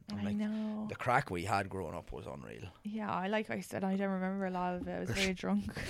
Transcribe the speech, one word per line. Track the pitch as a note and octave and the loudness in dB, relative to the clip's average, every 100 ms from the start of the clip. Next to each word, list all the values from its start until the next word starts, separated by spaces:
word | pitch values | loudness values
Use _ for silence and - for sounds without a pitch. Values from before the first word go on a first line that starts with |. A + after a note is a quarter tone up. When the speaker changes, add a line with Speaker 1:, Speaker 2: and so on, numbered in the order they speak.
| - | -8
Speaker 1:
And, | G#3 | -2
Speaker 2:
I | |
Speaker 1:
like, | G3+ G#3 | 0 2
Speaker 2:
know. | G#3+ G#3+ G#3+ G#3+ G#3+ | 0 0 -2 -2 -4
Speaker 1:
the | |
crack | - - B2 - | -2 4 4 4
we | F2+ | 0
had | F#2 G2+ F#2+ | 2 2 2
growing | F#2+ D#2+ | -2 -2
up | E2+ - | -4 -6
was | C2 - | -8 -8
unreal. | C#2 A1+ A1 G2 - | -8 -8 -10 -10 -10
Speaker 2:
Yeah, | G#3 G#3+ G#3 | -6 -4 0
I, | F3 F#3 | 0 2
like | G#3+ G#3+ | 0 0
I | G#3 | -4
said, | F3+ - | -2 0
I | F#3+ G3 | 2 2
don't | G3 | 2
remember | F#3+ F#3 G3 F#3+ | 2 0 0 0
a | |
lot | F#3 F3+ | 2 0
of | F3+ F3+ | 0 -2
it. | |
I | F3+ | -2
was | F3+ | 0
very | G3 F#3+ | 2 2
Speaker 1:
<laughs> | F#3 | 2
Speaker 2:
drunk. | F#3 G3+ G3+ - | 2 2 2 -4